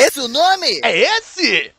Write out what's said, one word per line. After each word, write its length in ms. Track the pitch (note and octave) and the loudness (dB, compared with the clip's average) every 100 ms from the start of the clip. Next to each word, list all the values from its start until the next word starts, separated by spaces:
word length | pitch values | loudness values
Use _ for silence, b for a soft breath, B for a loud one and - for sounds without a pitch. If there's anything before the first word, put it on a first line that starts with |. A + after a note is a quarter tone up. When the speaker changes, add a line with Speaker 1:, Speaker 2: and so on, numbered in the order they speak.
| C4+ | 4
Speaker 1:
esse 140 | D4 | 2
o 80 | A#3+ | -6
nome? 520 | C4 F4 F#4+ D#4+ E3 | 0 0 0 -2 -2
Speaker 2:
É 140 | A#3 A#3+ | -2 0
esse? 760 | D4 A4 - - C#4+ E3+ G#2+ | 0 0 -6 -4 -2 0 -2